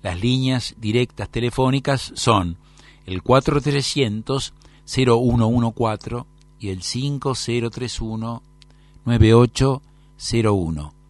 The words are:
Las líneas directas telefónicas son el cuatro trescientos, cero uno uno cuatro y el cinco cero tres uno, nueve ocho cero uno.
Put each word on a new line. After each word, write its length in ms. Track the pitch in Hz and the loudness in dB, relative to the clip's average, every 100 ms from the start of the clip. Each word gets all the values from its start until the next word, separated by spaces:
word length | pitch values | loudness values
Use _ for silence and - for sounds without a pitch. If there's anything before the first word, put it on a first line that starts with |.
Las 180 | 95 87 | -8 -4
líneas 540 | 117 131 131 127 - - | 0 0 0 -2 -6 -8
directas 500 | 107 117 123 - 101 | -2 0 -2 -6 -8
telefónicas 840 | 117 120 - 131 135 139 135 - - | -4 -4 0 0 0 0 -4 -4 -4
son 420 | - 107 87 85 - - - - - | 2 2 0 -8 -16 -20 -20 -20 -10
el 160 | 92 | -8
cuatro 400 | - 131 135 147 | 2 2 2 -2
trescientos, 920 | 143 143 131 147 120 107 - 135 - - - - - | 0 -2 -2 0 0 -2 -4 -4 -6 -14 -20 -20 -6
cero 320 | - 127 117 | 0 4 4
uno 280 | 123 117 113 | 4 4 4
uno 240 | 120 117 | 2 0
cuatro 560 | 113 113 107 - 120 - _ _ _ | 0 -2 -2 -8 -12 -12 _ _ _
y 100 | 101 | -8
el 120 | 92 | -8
cinco 540 | - 123 143 143 135 123 | -6 -4 -4 -4 -4 -4
cero 340 | - 120 117 | -4 -2 -4
tres 320 | 120 123 - | -6 -8 -6
uno, 400 | 113 110 113 117 - _ - - _ - - | -6 -6 -8 -10 -16 _ -20 -20 _ -10 0
nueve 300 | 117 110 117 | 4 8 8
ocho 480 | 123 - 135 131 _ _ - - | 6 2 0 0 _ _ -20 -14
cero 400 | - 113 110 98 | -4 0 2 2
uno. 400 | 82 78 73 - | 0 -4 -8 -14